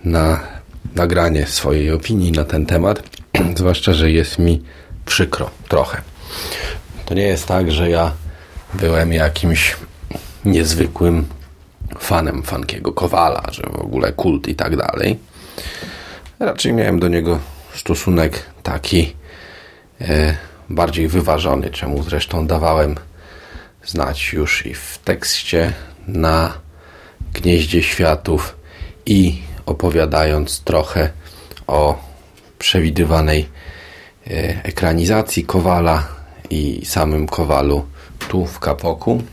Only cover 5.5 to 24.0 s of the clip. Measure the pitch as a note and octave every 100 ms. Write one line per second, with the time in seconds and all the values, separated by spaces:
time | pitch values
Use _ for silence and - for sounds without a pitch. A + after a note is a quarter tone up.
5.5 | - - D#2 C2 - - - - - -
6.5 | - - - - - - F2 G2+ F2 -
7.5 | F#2 F2+ D2+ E2+ E2+ E2 D#2 - - -
8.5 | - - F#2+ E2 D#2+ E2 E2 D#2 - F2+
9.5 | D#2+ - - - - - - - - G#2
10.5 | F2 D#2+ D#2+ D#2 - F2+ E2 D2+ - -
11.5 | - - _ - - - G2 D#2+ - B1+
12.5 | - - - - - F2+ - E2 - -
13.5 | - - G1+ G1+ - - D2 F#2 D2 -
14.5 | D#2+ E2 D#2+ - - - - - - -
15.5 | - - - - - - - - - A3+
16.5 | - - A#2 G#2+ F2 F2 E2+ E2 E2 D2
17.5 | - - - - E2+ - F2 D#2+ - -
18.5 | - - D2 - F2+ D2+ - - - -
19.5 | - - - - _ - D2+ D#2 D2 -
20.5 | - - D#2+ E2 D#2+ D#2+ F2 E2 D#2 F2
21.5 | C#2 C2+ - - C#2+ C#2 D2+ - E2 D#2
22.5 | D#2+ D#2+ D#2+ D2+ D2 - - - - -
23.5 | - - _ - E2